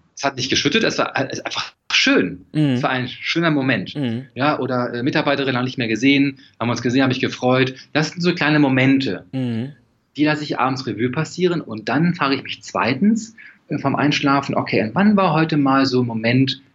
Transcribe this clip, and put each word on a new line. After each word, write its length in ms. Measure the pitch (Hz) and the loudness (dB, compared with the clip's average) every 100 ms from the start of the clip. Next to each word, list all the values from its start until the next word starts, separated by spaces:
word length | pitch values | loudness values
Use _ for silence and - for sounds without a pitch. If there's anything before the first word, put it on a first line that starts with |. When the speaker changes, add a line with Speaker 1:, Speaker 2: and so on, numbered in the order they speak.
| _ - | _ -6
Speaker 1:
Es 80 | |
hat 120 | 139 131 | -6 -4
nicht 120 | 123 | -4
geschüttet, 360 | - - 226 | -2 0 0
es 120 | - - | 0 -2
war, 140 | - - 135 | -2 -2 -6
es 100 | 113 | -6
ist 40 | - | -10
einfach 280 | - - - - | -8 -10 -12 -4
schön. 540 | - - 269 92 80 - | 0 4 2 0 -4 -6
Speaker 2:
Mhm. 80 | 151 147 | 0 0
Speaker 1:
Es 120 | 123 | 2
war 80 | 139 | 0
ein 180 | 127 123 | -2 -6
schöner 420 | - - 165 170 | -8 -4 0 2
Moment. 440 | 151 131 113 - | 2 0 0 -2
Speaker 2:
Mhm. 300 | 147 131 113 135 | -4 -4 -4 -8
Speaker 1:
Ja, 240 | - 143 151 | -4 -2 0
oder, 360 | 127 127 123 | -2 -2 -2
äh, 80 | 120 | -2
Mitarbeiterin 520 | 131 160 147 135 135 | -2 0 0 0 0
habe 100 | 123 127 | -2 -2
ich 60 | |
nicht 60 | 127 | -4
mehr 100 | 113 | -2
gesehen, 500 | 110 127 139 139 135 - - | 2 4 4 2 -2 -12 -6
haben 120 | 117 | -4
uns 100 | 117 | -2
gesehen, 220 | 127 127 | 0 2
habe 100 | 131 | 2
ich 80 | 123 | 0
gefreut. 540 | 135 - 127 127 131 - - | -2 -2 2 2 2 -2 -6
Das 160 | 147 156 | -2 -2
sind 140 | 180 | -2
so 120 | 175 | -2
kleine 240 | 175 151 151 | 0 2 4
Momente. 680 | 143 131 131 135 127 90 - | 4 4 4 4 0 -6 -8
Speaker 2:
Mhm. 400 | 131 127 113 131 147 _ _ _ - | -6 -4 -4 -6 -10 _ _ _ -2
Speaker 1:
Die 80 | |
lasse 200 | 151 151 | 0 0
ich 140 | 151 - | -4 -2
abends 280 | 127 131 - | -2 -2 -6
Revue 240 | 101 123 | -4 -2
passieren 500 | 127 160 - 180 170 | -2 -6 0 0 0
und 300 | - 110 - | -6 -8 -2
dann 240 | 135 170 | 0 2
frage 220 | 165 139 135 | 0 0 -2
ich 60 | |
mich 200 | - - | -4 -14
zweitens, 760 | - 92 104 131 202 233 - - - - - | -6 -2 -2 2 2 2 -2 -16 -20 -18 -10
äh, 100 | 143 | -4
vom 160 | 139 - | -2 0
Einschlafen, 580 | 143 151 143 139 - | 0 0 0 0 0
okay, 280 | - - 110 | -2 0 0
und 120 | 110 | 0
wann 220 | 131 208 202 | 2 4 4
war 160 | 185 | 4
heute 240 | 156 160 151 | 2 2 2
mal 300 | 139 135 131 | 2 4 2
so 160 | 123 | 2
ein 40 | 123 | 0
Moment, 540 | 113 113 123 131 - _ | 0 2 2 2 -2 _